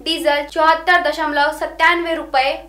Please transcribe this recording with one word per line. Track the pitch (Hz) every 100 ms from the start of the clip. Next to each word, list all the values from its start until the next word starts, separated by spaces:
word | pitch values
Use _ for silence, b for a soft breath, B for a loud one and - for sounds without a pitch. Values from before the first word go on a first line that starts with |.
डीजल | - 320 294 285
चौहत्तर | 285 330 311 320 320 349
दशमलव | 302 311 311 294 294
सत्तानवे | 302 320 - 330 349 339
रुपए | 320 - 269 269 330